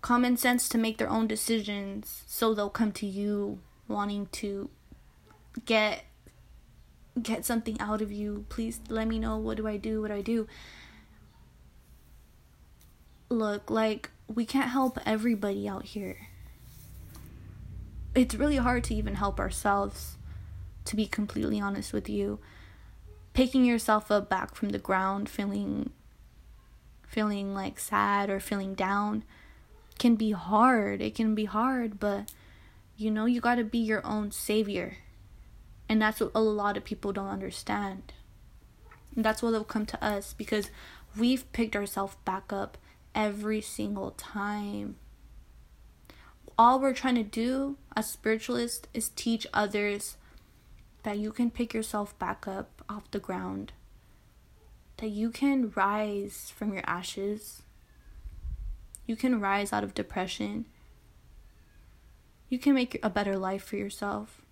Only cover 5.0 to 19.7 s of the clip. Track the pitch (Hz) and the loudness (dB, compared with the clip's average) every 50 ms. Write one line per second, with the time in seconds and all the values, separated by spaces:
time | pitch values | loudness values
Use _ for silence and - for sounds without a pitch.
5 | - - - - - - - - - - - - - - 226 220 214 214 - - | -20 -20 -20 -20 -20 -20 -20 -20 -20 -12 -12 -12 0 2 4 4 4 4 0 -2
6 | - - - - - - - - - - - - - - - - - - - - | -8 -16 -20 -20 -20 -20 -20 -20 -20 -20 -20 -20 -20 -20 -20 -20 -20 -20 -20 -20
7 | - - - 254 220 220 226 - - - 240 226 220 233 214 220 208 208 214 214 | -20 -8 -6 -6 -2 -2 -4 -2 0 0 0 0 0 -2 -4 -2 -2 -2 0 0
8 | 214 202 208 208 208 208 208 208 208 - - - 226 226 226 - - - 226 220 | 0 -2 -4 -4 -4 -4 -4 -6 -8 -8 -6 -4 -4 -4 -4 -8 -8 -4 -4 -2
9 | 220 226 226 220 220 220 220 220 220 220 220 214 214 214 214 208 202 220 220 214 | 0 0 0 0 0 -2 -2 -2 -2 -2 -2 -2 -2 -2 -4 -4 -2 -2 -2 -2
10 | 214 214 208 202 196 220 233 226 214 220 - - - - - - - - - - | -2 -2 -4 -4 0 0 0 0 0 -2 -8 -18 -18 -18 -20 -20 -20 -20 -20 -20
11 | - - - - - - - - - - - - - - - - - - - - | -20 -20 -20 -20 -20 -20 -20 -20 -20 -20 -20 -20 -20 -20 -20 -20 -20 -20 -20 -20
12 | - - - - - - - - - - - _ - - - - - - - - | -20 -20 -20 -20 -20 -20 -20 -20 -20 -20 -20 _ -20 -20 -20 -20 -20 -20 -20 -20
13 | - - - - - - 247 226 220 208 208 202 - - 220 220 220 220 214 - | -20 -20 -20 -20 -6 -2 0 0 0 0 -2 -4 -4 0 2 2 4 2 2 -2
14 | - - - - - - 214 226 233 226 - 269 277 247 247 269 262 254 254 - | -6 -14 -16 -20 -14 -6 -2 -2 -2 2 2 2 2 2 2 2 2 2 0 -2
15 | - - 220 220 214 240 226 202 208 202 196 202 202 202 196 190 - - - 214 | 0 0 0 2 2 2 2 2 0 -2 -2 -2 -2 -4 -4 -6 -8 -8 -8 -8
16 | 196 185 185 - - - - - - - - - - - - - - - - - | -8 -8 -10 -12 -14 -18 -18 -18 -18 -18 -18 -18 -20 -20 -18 -18 -18 -16 -16 -16
17 | - - - - - - - - - - - - - - - - - - - - | -16 -16 -16 -16 -16 -16 -16 -16 -16 -16 -14 -14 -14 -12 -10 -12 -12 -12 -10 -10
18 | - - - 254 254 247 - - 277 302 294 269 240 247 247 247 233 - 226 214 | -8 0 4 4 4 4 4 2 2 4 4 4 4 4 4 4 2 0 0 0
19 | 214 208 202 190 202 202 190 - 190 - - - - - | 0 0 0 0 0 0 2 0 -2 -2 -2 0 2 4